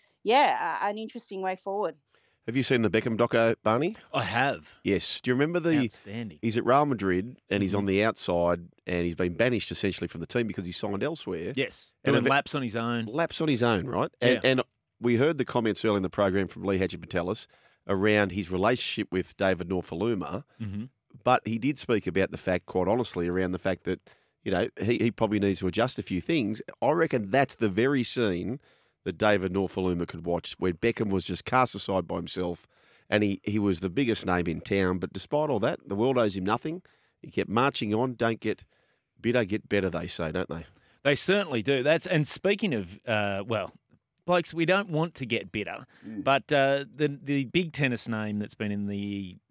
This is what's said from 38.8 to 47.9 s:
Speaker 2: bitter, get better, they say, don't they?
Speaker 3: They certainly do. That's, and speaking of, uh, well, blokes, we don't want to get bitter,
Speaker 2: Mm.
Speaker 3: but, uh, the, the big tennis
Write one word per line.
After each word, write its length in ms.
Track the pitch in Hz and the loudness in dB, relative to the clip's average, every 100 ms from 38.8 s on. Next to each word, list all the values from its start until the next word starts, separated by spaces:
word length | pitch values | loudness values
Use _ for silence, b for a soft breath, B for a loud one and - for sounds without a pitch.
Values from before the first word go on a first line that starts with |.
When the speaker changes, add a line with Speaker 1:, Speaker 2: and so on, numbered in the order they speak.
| _ _ _ _ | _ _ _ _
Speaker 2:
bitter, 240 | 113 123 | 0 2
get 240 | 101 104 - | 2 -2 0
better, 220 | 101 92 | 0 0
they 160 | 82 87 | -2 -6
say, 260 | - 82 | -6 -4
don't 160 | 85 - | -2 -4
they? 180 | 82 87 b b b | -8 -12 b b b
Speaker 3:
They 120 | 139 | 0
certainly 480 | 143 - 196 185 123 | 0 2 0 0 -2
do. 200 | 104 139 | 0 0
That's, 240 | 131 160 180 | 2 2 2
and 200 | 175 147 | 0 0
speaking 460 | - 185 208 208 | 0 0 0 0
of, 240 | 120 87 101 - | -4 -6 -10 -2
uh, 360 | 107 101 98 101 | -2 0 -4 -2
well, 260 | 110 87 - _ _ _ _ - | -4 -4 -10 _ _ _ _ 0
blokes, 280 | 175 165 | 0 0
we 100 | 160 | -2
don't 240 | 165 185 196 | 0 2 0
want 260 | 151 170 - | -2 -2 -4
to 100 | 127 | -4
get 260 | 113 95 | -4 -4
bitter, 320 | 110 92 92 - B 101 | -6 -6 -8 -14 B -14
Speaker 2:
Mm. 180 | 110 | -4
Speaker 3:
but, 260 | 98 135 - | 2 2 4
uh, 340 | 147 135 139 139 | 2 4 2 -2
the, 240 | 127 151 143 | -2 -2 -2
the 220 | 139 143 | -2 -2
big 280 | 127 170 175 | 0 0 0
tennis 340 | - 143 | -2 -2